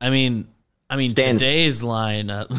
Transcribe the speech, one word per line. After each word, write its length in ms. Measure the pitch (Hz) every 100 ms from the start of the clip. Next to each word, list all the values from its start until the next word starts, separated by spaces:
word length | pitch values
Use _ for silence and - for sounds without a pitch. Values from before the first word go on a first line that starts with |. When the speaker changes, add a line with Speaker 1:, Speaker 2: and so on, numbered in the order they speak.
Speaker 1:
I 80 | 127
mean, 380 | 135 131 113 104 _ _ _ -
I 60 | 139
mean, 120 | 131
Speaker 2:
Stan's 300 | 110 131 113
Speaker 1:
today's 420 | 131 156 160 117
lineup, 640 | 120 113 110 107 104 101 -